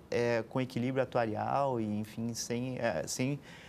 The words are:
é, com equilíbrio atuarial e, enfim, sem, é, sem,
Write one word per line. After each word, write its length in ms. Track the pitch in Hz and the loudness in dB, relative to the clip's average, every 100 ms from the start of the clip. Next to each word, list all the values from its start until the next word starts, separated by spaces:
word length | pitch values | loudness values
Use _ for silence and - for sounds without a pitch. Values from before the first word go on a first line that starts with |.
| - | -2
é, 340 | - 120 117 107 | 2 4 2 2
com 100 | 131 | 0
equilíbrio 440 | 127 - 123 135 | 0 0 0 2
atuarial 760 | 123 127 113 107 107 131 139 123 | 2 2 2 0 0 2 2 2
e, 200 | 110 104 | 0 -2
enfim, 340 | 107 - 117 | -4 -4 -4
sem, 460 | 113 - 120 127 127 | -4 -2 -2 -2 0
é, 260 | 120 82 - | 0 0 0
sem, 340 | - 127 143 - - | 0 0 0 -6 -18